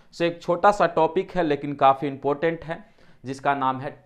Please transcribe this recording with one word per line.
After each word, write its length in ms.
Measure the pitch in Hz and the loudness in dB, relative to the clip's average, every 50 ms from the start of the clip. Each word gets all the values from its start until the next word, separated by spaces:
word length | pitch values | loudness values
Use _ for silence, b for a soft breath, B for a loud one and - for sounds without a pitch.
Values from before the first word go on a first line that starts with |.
| b b b | b b b
So 80 | - 170 | -2 -2
एक 200 | 170 170 - - | -2 -2 -2 -4
छोटा 280 | - 175 170 - 202 208 | -2 0 2 4 4 4
सा 140 | - 180 - | 4 2 2
टॉपिक 480 | - 160 160 156 - 185 190 190 - | 2 2 2 2 2 -2 -4 -4 -2
है 60 | 180 170 | -2 0
लेकिन 320 | 151 147 139 147 143 143 | 0 0 -2 -4 -6 -2
काफ़ी 320 | 139 143 135 135 135 156 143 | 2 4 4 4 4 0 -6
इंपॉर्टेंट 560 | 135 131 - 139 143 143 - 165 165 165 - | -6 -4 -4 -4 -2 0 0 -2 -2 -2 -6
है 200 | 151 165 - - b b b b b b b b | -10 -12 -12 -14 b b b b b b b b
जिसका 300 | 123 135 131 - 147 143 | -12 -10 -4 -2 -2 0
नाम 260 | 135 135 131 131 127 | 0 0 -2 -2 -2
है 160 | 135 147 - - - | -6 -12 -12 -6 -2